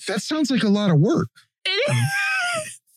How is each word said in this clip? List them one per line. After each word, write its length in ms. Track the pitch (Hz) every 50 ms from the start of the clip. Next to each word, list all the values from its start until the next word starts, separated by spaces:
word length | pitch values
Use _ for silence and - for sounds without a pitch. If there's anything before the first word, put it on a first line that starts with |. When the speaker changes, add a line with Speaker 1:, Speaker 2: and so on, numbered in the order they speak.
| -
Speaker 1:
That 140 | - 185 196
sounds 280 | - - 302 311 302 226
like 140 | 262 220 226
a 60 | 208
lot 200 | 196 208 208 190
of 100 | 165 143
work. 280 | 160 247 330 220 - - _ - _ _ _ _ -
Speaker 2:
It 260 | 381 381 403 554 587
is. 880 | - - - 784 784 784 784 784 784 762 719 719 698 640 622 622 - - _ _ _